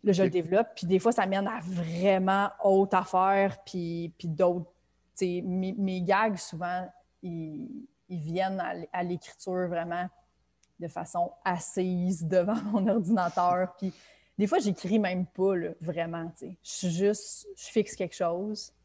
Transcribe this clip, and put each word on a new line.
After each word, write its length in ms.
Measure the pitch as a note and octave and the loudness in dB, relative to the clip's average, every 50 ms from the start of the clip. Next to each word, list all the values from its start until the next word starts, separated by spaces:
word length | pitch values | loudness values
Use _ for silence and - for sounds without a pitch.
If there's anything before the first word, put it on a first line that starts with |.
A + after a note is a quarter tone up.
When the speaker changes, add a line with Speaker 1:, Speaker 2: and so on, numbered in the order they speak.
| - | 4
Speaker 1:
Là, 100 | G#3 F#3+ | 4 4
je 80 | F3 | 4
Speaker 2:
Ok. 40 | F#3+ | 4
Speaker 1:
le 40 | F#3+ | 4
développe, 360 | - F3+ E3 E3 F#3 G3+ A#3 A3+ - | 2 0 0 2 2 2 2 2 -4
puis 100 | - - | -6 0
des 120 | E3+ F#3+ F#3 | 2 2 4
fois, 120 | - A#3 | 4 4
ça 140 | A#3 - G3 | 2 4 2
mène 220 | F#3+ F#3+ G3 G3+ | 2 0 0 0
à 120 | G3+ A3 A#3 | -2 -4 -6
vraiment 880 | D#3+ F3+ F#3 E3+ E3+ D#3+ E3+ E3+ F#3 G3+ F#3+ F#3 F#3 F#3+ G3 G3 G3+ G3+ - - - | -8 -6 -4 -4 -4 -4 -2 2 4 4 4 4 4 2 2 2 2 0 -2 2 4
autre 320 | G3 G3 F#3+ G3 F#3+ - | 6 6 6 4 4 2
affaire, 600 | F#3 F#3 - - F#3 F#3 F#3+ G3 G3 G3 F#3+ G3 - - | 0 0 2 2 2 4 4 4 4 4 2 0 -6 -14
puis, 480 | - - F3+ E3+ E3 E3+ E3+ E3+ E3 - | -8 -6 -6 -4 -4 -4 -6 -6 -8 -10
puis 100 | _ - | _ -6
d'autres, 440 | E3+ D#3 D3 F#3 F3+ F3 F3+ E3 - _ _ _ _ _ _ _ _ _ | -6 0 4 4 4 4 0 -4 -10 _ _ _ _ _ _ _ _ _
tu 80 | - G3 | -2 -2
sais, 160 | F3+ F3 F3+ F3 | 0 0 -2 -2
mes, 280 | F#3 F3+ F#3 F#3 F#3+ F#3+ | -2 -2 -2 -2 -2 -2
mes 280 | G3+ G3 F#3+ F#3 F#3 | -2 -2 -2 -2 -2
gags, 360 | F3 F3 G3 G3 A3 A3 G3+ | 2 2 4 4 4 2 0
souvent, 500 | F3 - - - D#3+ F3+ F3 F3+ F3+ F#3 - _ _ _ _ _ _ | -2 -6 -8 -8 -6 -6 -4 -4 -4 -6 -8 _ _ _ _ _ _
ils, 480 | - F3+ E3+ E3 D#3+ D#3 D3+ D3+ - - - - - - _ _ _ | -10 -8 -6 -6 -8 -8 -8 -10 -10 -10 -12 -14 -14 -16 _ _ _
ils 120 | _ F#3 E3+ | _ -8 -6
viennent 400 | D3 D#3 E3 F#3 F#3+ F#3+ F#3+ F#3+ | -4 -2 -2 0 0 0 -2 -4
à 160 | E3+ F3+ F3 | -4 -6 -6
l-, 120 | F3 E3+ - - | -8 -10 -8 -6
à 100 | F3+ F3+ | -4 -2
l'écriture 640 | F3 F3+ E3+ - - - _ - F#3+ F#3 F3+ F3+ | -2 -4 -6 -8 -14 -18 _ -8 -4 -2 -2 -2
vraiment 400 | F3 F3 E3+ E3 E3+ E3+ F3 F3+ F#3 _ _ _ _ _ _ _ _ _ _ _ _ _ _ | -2 -2 -4 -4 -4 -4 -6 -6 -8 _ _ _ _ _ _ _ _ _ _ _ _ _ _
de 80 | E3+ | -12
façon 440 | D#3+ - F3+ F3+ - - F3 F3 F3 - _ _ | -10 -8 -10 -10 -6 -2 -2 -2 -2 -4 _ _
assise 840 | F#3+ F3+ F3 - - - F#3+ F#3 F#3 F3+ F3+ F3 F3+ F#3+ D#3 E3 | -2 -2 -2 -4 -4 -2 -2 0 0 0 0 0 -2 -2 -2 -2
devant 280 | D#3 F#3 F#3 F3 G3+ A3+ | 2 2 4 4 4 0
<laughs> 160 | A3+ - G#3 | -2 -2 0
mon 160 | G#3 G#3 F#3+ | 0 2 2
ordinateur. 840 | G#3 G3 A3+ F3+ E3+ A3+ G3 F3+ E3+ - - F3 F3+ F3+ F3+ F#3 F3+ - | 4 2 2 2 2 2 2 2 0 0 2 2 4 4 2 0 -2 -4
Puis 140 | - G3 F#3 - - - - - _ _ _ _ | -6 -6 -6 -6 -8 -20 -20 -20 _ _ _ _
des 80 | - G#3 | 0 2
fois, 140 | G3+ D#4+ F4+ | 4 4 2
j'écris 400 | A#3+ G3+ F3+ - - F3 G#3 A3 | 4 2 0 0 0 2 2 2
même 260 | G#3 F3+ F#3 F#3 F3+ | 2 2 0 -2 -4
pas, 300 | - _ - F#3+ G3 F#3+ | -4 _ 0 2 2 2
là, 140 | F3 E3+ E3+ - _ | 2 -2 -4 -6 _
vraiment, 460 | E3 E3 D3+ E3+ E3 E3 E3 E3+ E3 E3+ E3 | -8 -6 -4 -4 -4 -4 -4 -6 -8 -8 -10
tu 100 | - - F3+ | -12 -14 -14
sais. 80 | F#3 _ _ | -14 _ _
Je 60 | - | -12
suis 220 | - - - F3+ | -8 -4 -2 -2
juste, 560 | E3 E3+ G3 G3+ G#3 - - - - - - G#4 G4 | 0 2 2 2 2 0 -4 -8 -8 -10 -10 -14 -16
je 100 | - - | -16 -16
fixe 300 | - - A3+ G#3 - - | -2 0 0 0 0 -4
quelque 200 | - F#3+ E3+ - | -6 -6 -8 -4
chose 560 | - F#3 E3+ E3+ F3+ G3 G#3+ G#3+ G#3 - - _ _ | -2 -2 -2 0 -2 -4 -4 -6 -8 -10 -16 _ _